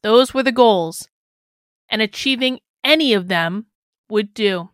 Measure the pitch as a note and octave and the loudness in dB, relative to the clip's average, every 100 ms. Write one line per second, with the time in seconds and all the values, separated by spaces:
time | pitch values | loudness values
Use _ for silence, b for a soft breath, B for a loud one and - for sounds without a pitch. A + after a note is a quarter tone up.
0 | G#3+ A#3 C4 C4 C4 A#3+ A#3 F#3+ E3 F3+ | 4 4 4 0 -2 4 4 4 -2 -10
1 | - _ _ _ _ _ _ _ _ A3+ | -18 _ _ _ _ _ _ _ _ -4
2 | G#3+ - C4+ B3+ C4 B3+ _ _ C4+ D#4+ | -4 -4 -4 0 -2 -4 _ _ 0 2
3 | C#4+ G#3 F3+ F3 E3 G3 A3 _ _ _ | 2 0 0 -2 -2 -6 -10 _ _ _
4 | _ G#3+ G#3 - G3+ F#3 F3 | _ -4 -4 -2 -2 -2 -8